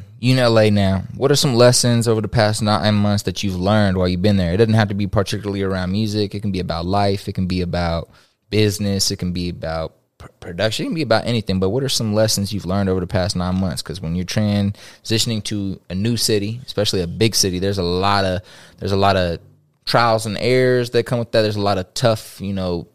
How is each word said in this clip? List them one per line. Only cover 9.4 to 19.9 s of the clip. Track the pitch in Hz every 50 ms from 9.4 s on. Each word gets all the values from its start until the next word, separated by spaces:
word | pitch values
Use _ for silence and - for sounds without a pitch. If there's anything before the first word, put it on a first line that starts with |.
| 90 90
about | 85 - - 80 80 80 80 78 - _ _ _ _
pr-, | _ - - - _
production. | - - 87 85 98 110 107 - 156
It | 285
can | 233
be | 160 151
about | 113 110 107 -
anything. | - 123 117 101 - 95 95
But | 95 95
what | 98 131 139
are | 123
some | - - 117 110 104
lessons | 107 110 110 - - 101 98 -
you've | 98 76
learned | 82 92 101 101 95
over | 92 92
the | 90 87
past | - - 90 90 -
nine | 90 87 90 92 92
months? | 95 90 71 - -
'Cause | - 78 82
when | 87 80 82
you're | 90 90
transitioning | 87 - 110 107 104 101 104 101 98 101 - - - - - _ - 113 113 - 123 113 107 101
to | - 113 104 98 98 92 - - -
a | 90
new | 95 101 117 120
city, | 107 - - 110 104 101 104 113 120 -
especially | - - - 104 - - 98 90
a |
big | 85 90 87 110 113 98
city, | - - 98 90 90
there's | 90 98 101 98
a | 90
lot | 85 87 90 95 101 101 101 98
of, | 95 92 90 - - - - - - - _
there's | - 98 98
a |
lot | 98 98 101 95
of | 95 90 87 82 80 - - _ _ _ _ _ _ _
trials | -